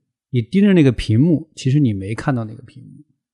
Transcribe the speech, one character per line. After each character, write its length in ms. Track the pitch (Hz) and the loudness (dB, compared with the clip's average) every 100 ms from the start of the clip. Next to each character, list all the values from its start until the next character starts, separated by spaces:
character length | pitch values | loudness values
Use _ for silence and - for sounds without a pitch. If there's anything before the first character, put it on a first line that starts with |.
| _ _ _ | _ _ _
你 100 | 123 | -6
盯 240 | 113 190 | -2 0
着 80 | 202 | 4
那 100 | 180 | 4
个 80 | 135 | 4
屏 300 | 113 - 110 | 0 -2 0
幕， 320 | 165 156 - | 2 0 -4
其 160 | - 135 | -8 -2
实 80 | 143 | 0
你 140 | 131 | 0
没 220 | 98 95 | -2 -8
看 200 | 113 - | -8 -4
到 100 | 123 | -4
那 100 | 107 | -6
个 80 | 110 | -14
屏 200 | - - | -20 -20
幕， 220 | 120 - _ _ _ | -20 -20 _ _ _